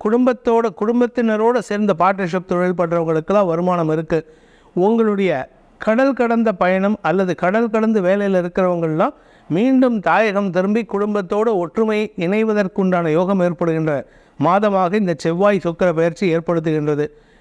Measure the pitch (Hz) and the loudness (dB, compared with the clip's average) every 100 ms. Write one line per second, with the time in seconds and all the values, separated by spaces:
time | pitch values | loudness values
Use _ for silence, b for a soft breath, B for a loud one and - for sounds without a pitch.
0 | 214 240 247 233 233 233 226 165 208 240 | -2 2 2 0 0 0 0 -2 -2 0
1 | 240 247 226 214 226 247 - 208 208 170 | 0 0 -2 0 0 0 -2 -2 -2 0
2 | 180 196 180 180 180 180 180 180 170 170 | 0 0 -2 -4 -2 -2 0 0 -2 0
3 | 165 160 156 202 185 165 180 175 156 156 | 0 -2 0 0 0 0 0 0 0 -2
4 | 160 160 - b b b b 175 196 226 | -2 -4 -4 b b b b 0 2 2
5 | 220 196 190 139 135 _ _ - - 226 | 2 0 0 -2 -6 _ _ -6 0 2
6 | 269 254 233 233 220 180 180 190 196 214 | 2 2 0 2 0 0 0 2 0 0
7 | 156 185 185 160 180 214 233 220 220 220 | 0 0 0 0 0 0 0 0 0 2
8 | 180 202 202 185 175 185 185 175 165 156 | 2 2 0 0 -2 0 0 0 -2 0
9 | 240 - b b b 156 254 262 254 226 | -2 -4 b b b 0 2 4 2 2
10 | 170 180 220 196 202 175 196 220 226 202 | 0 2 2 0 -2 0 0 0 -2 -4
11 | 208 208 180 208 226 196 170 - 220 214 | -2 -4 -2 -2 0 0 -2 -2 -2 -2
12 | 214 - 175 214 220 208 190 202 190 180 | -4 -4 -2 0 0 0 -2 -2 0 0
13 | 165 156 185 196 175 160 170 160 156 139 | 2 0 2 0 0 0 -2 -2 -2 -4
14 | - b b b 147 196 214 190 180 208 | -6 b b b 2 2 2 2 0 0
15 | 185 160 165 170 208 202 170 165 180 160 | 0 -2 -2 0 2 2 -2 -2 0 2
16 | 170 160 196 165 165 170 165 156 147 147 | 0 0 -2 0 -2 -2 0 -2 -2 -2
17 | 147 - b b | -4 -8 b b